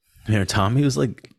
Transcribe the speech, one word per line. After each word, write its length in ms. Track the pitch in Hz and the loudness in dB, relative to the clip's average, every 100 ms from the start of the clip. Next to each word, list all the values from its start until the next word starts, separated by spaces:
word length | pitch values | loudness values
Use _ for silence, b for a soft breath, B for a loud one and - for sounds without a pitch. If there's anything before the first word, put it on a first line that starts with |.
| _ - - | _ -10 -2
you 60 | 107 | 0
know, 100 | 95 | 0
Tommy 380 | - 98 131 | 0 0 2
was, 120 | 143 131 | 0 0
like, 320 | 131 - - | -2 -4 -18